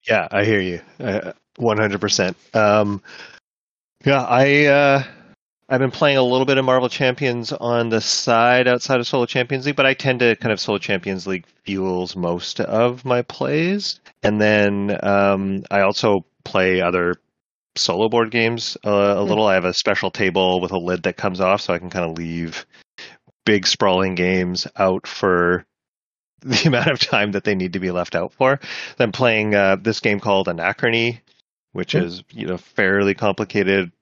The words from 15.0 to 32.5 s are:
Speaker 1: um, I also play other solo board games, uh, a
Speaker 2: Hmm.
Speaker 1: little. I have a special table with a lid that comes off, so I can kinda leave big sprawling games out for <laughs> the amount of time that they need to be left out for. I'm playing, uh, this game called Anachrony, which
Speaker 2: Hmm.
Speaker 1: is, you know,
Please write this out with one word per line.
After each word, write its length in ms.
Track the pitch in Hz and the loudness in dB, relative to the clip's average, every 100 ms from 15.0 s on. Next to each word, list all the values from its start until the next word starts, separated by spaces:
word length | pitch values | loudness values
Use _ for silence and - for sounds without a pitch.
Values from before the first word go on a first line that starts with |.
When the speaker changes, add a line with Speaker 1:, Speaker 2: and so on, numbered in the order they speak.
Speaker 1:
um, 600 | - 101 98 98 98 98 - | 0 2 2 0 -2 -6 -2
I 100 | 101 | 0
also 400 | 95 104 113 98 - _ - | 0 2 0 0 -2 _ -4
play 340 | 101 92 92 | 0 2 2
other 340 | 87 90 87 87 _ _ _ _ _ - | 0 0 -2 -4 _ _ _ _ _ -6
solo 320 | - 87 110 | -2 0 0
board 220 | 120 113 | 0 0
games, 460 | 117 113 117 - - 104 | 0 0 -2 -8 -8 0
uh, 300 | 101 101 98 | 2 2 0
a 60 | |
Speaker 2:
Hmm. 40 | 101 | 0
Speaker 1:
little. 160 | 104 107 | 2 2
I 100 | 95 | 2
have 100 | 90 | 0
a 80 | |
special 360 | 90 - 98 98 | -2 -2 -2 -4
table 520 | - 98 90 92 90 | -2 -2 2 2 0
with 100 | 90 | -2
a 60 | 92 | -4
lid 240 | 87 90 | -4 -2
that 140 | 92 - | -4 -4
comes 240 | 104 92 | -6 -2
off, 200 | 92 101 | 0 0
so 120 | - | -2
I 60 | 87 | -6
can 100 | 90 | -4
kinda 200 | 92 85 | -6 -6
leave 540 | 82 82 82 82 - - _ _ - - - _ _ - | -6 -8 -6 -8 -10 -16 _ _ -20 -20 -20 _ _ 2
big 220 | 104 90 | 2 2
sprawling 480 | - 101 92 95 90 | 0 2 2 0 0
games 520 | 90 92 90 90 - - | 0 0 -2 -4 -8 0
out 280 | 95 92 - | 0 0 -6
for 580 | - 101 90 87 90 - _ _ _ _ | -4 0 2 2 0 -4 _ _ _ _
<laughs> 340 | _ _ _ | _ _ _
the 260 | 135 120 165 | -4 0 2
amount 200 | 123 151 | 2 0
of 120 | 131 | -2
time 320 | - 110 104 | -2 0 0
that 120 | 98 | -2
they 120 | 107 98 | -2 -2
need 180 | 92 | -2
to 60 | 92 | -4
be 120 | 92 | -4
left 240 | 90 87 87 | -4 -4 -4
out 160 | 90 | -6
for. 260 | _ 131 135 - - - - | _ 0 0 -6 -14 -14 -2
I'm 120 | 117 | -2
playing, 440 | 95 123 110 107 104 | 2 2 2 2 4
uh, 200 | 98 98 | 4 2
this 180 | 104 107 | 0 -2
game 200 | 113 101 | -2 -2
called 280 | 104 98 90 | 0 0 0
Anachrony, 720 | 85 85 104 120 117 117 117 _ _ _ _ _ | -2 -4 -2 0 0 0 -4 _ _ _ _ _
which 180 | - 92 | -10 -4
Speaker 2:
Hmm. 60 | 156 | -4
Speaker 1:
is, 240 | 175 90 - | -4 -8 -18
you 140 | 117 | -12
know, 100 | 110 | -8